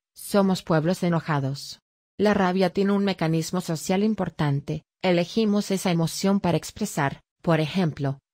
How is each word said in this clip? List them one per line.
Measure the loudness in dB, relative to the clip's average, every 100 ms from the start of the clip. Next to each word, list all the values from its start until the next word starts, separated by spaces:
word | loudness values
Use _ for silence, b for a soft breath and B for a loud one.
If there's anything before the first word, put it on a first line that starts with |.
| _ -20
Somos | -2 2 4 2
pueblos | 0 2 2 0
enojados. | 0 0 0 -2 -2 -6 -12 -18 _ _ _ 0
La | 2
rabia | 4 2 2 0
tiene | 2 0
un | 2 0
mecanismo | 0 0 0 -2 -4
social | -4 -4 -2 0
importante, | 0 0 -4 -2 0 0 -4 -8 -10 _
elegimos | 0 2 0 0 2 0 0
esa | -2 0
emoción | 0 0 0 0 2
para | 2 0
expresar, | -2 -8 -6 -2 -2 -4 _ _
por | 0 2
ejemplo, | 2 0 0 0 -4 -4 _